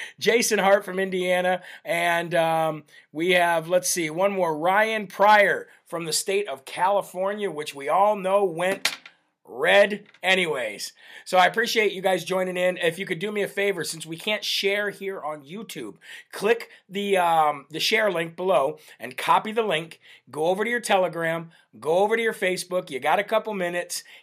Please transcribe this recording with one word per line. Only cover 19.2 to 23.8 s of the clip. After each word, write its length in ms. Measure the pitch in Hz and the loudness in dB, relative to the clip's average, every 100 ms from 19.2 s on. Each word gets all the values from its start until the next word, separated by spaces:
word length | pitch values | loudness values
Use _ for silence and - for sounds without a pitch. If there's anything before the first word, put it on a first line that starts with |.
| - 175 214 | 2 2 2
the 100 | 220 | -2
link. 380 | 214 156 165 - - - _ | 0 -2 -4 -14 -20 -20 _
Go 140 | 143 160 | -2 0
over 180 | 185 | 0
to 60 | 214 | -2
your 100 | 240 | -4
Telegram, 720 | 240 202 180 165 165 165 165 - _ 113 | 2 2 2 -2 -2 -2 -6 -18 _ -10
go 200 | 127 170 | 0 2
over 160 | 208 226 | 2 2
to 60 | |
your 120 | 226 | -2
Facebook. 560 | 220 190 180 - 180 180 | -2 -2 -4 -4 -6 -4
You 100 | 131 | -4
got 200 | 143 180 | 0 0
a 40 | |
couple 300 | 202 220 214 | 2 -2 -2
minutes, 500 | 202 175 175 | -4 -4 -4